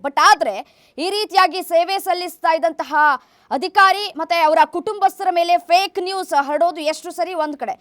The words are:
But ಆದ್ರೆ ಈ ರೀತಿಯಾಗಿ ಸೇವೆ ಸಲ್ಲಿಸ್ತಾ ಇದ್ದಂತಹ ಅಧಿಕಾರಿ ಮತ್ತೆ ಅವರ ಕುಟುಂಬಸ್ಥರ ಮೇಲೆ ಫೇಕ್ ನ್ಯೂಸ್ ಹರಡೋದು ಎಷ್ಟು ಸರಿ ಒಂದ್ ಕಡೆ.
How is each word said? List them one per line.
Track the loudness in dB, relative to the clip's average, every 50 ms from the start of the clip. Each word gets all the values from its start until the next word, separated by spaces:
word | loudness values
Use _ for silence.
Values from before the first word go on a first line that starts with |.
| -10
But | -4 0 2 4 6
ಆದ್ರೆ | 4 4 2 -2 -4 -6 -10 -14 _ _ _ _ _ -8
ಈ | -6 -4
ರೀತಿಯಾಗಿ | -4 -4 -4 0 2 2 2 2 0 -4 -6
ಸೇವೆ | 0 0 0 2 0 -2 -4
ಸಲ್ಲಿಸ್ತಾ | -4 -4 -4 -4 -6 -8 -8 -4 -2 0 0
ಇದ್ದಂತಹ | 0 0 -2 -4 -4 -8 -4 0 2 2 2 2 0 -4 _ _ _ _ _
ಅಧಿಕಾರಿ | -6 -4 -4 0 4 4 4 6 4 2 -2 -6 -8
ಮತ್ತೆ | -8 -4 -2 0 2
ಅವರ | 2 4 4 4 2
ಕುಟುಂಬಸ್ಥರ | 2 0 -4 -6 -6 -2 0 0 0 0 -2 -2 -2
ಮೇಲೆ | 0 0 2 2 2 0
ಫೇಕ್ | 2 2 2 2 2 0 -4 -6 -6
ನ್ಯೂಸ್ | -6 -6 -6 -6 -2 -2 -2 0
ಹರಡೋದು | 0 0 0 0 0 -2 -2
ಎಷ್ಟು | -4 -6 -6 -6 -10 -12
ಸರಿ | -8 -8 -6 -6 -4
ಒಂದ್ | -4 -6 -6 -6
ಕಡೆ. | -8 -8 -10 -10 -10